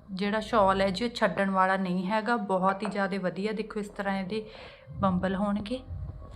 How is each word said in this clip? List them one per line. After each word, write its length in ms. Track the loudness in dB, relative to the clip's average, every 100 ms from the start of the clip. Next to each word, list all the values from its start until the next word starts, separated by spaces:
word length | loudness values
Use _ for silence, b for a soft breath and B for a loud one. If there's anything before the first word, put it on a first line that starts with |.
| -10
ਜਿਹੜਾ 280 | -4 0 0
ਸ਼ਾਲ 420 | 2 6 6 6
ਹੈ 80 | 2
ਜੀ 160 | 2 -2
ਉਹ 40 |
ਛੱਡਣ 400 | 2 2 2 2
ਵਾਲਾ 280 | 4 4 4
ਨਹੀਂ 300 | 2 0 0
ਹੈਗਾ, 300 | 0 0 0
ਬਹੁਤ 460 | 0 2 2 2
ਹੀ 40 | -2
ਜ਼ਿਆਦਾ 300 | -2 -2 -2
ਵਧੀਆ। 340 | -2 -2 -2
ਦੇਖੋ 280 | -4 -6 -6
ਇਸ 100 | -6
ਤਰ੍ਹਾਂ 300 | -6 -2 -2
ਇਹਦੇ 300 | -2 -4 -6 B B B B
ਬੰਬਲ 440 | -2 0 2 0 0
ਹੋਣਗੇ, 440 | 0 -2 -2 -6 -6 -10 -8 -10 -14